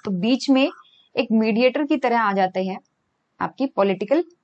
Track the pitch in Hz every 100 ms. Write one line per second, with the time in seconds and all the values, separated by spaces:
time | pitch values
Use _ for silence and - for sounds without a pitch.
0 | - 185 214 254 - 262 285 - - _
1 | _ - 240 220 220 214 254 269 294 302
2 | 254 233 220 196 190 185 190 170 - _
3 | _ _ _ _ 180 - 269 - 196 190
4 | 202 294 359 _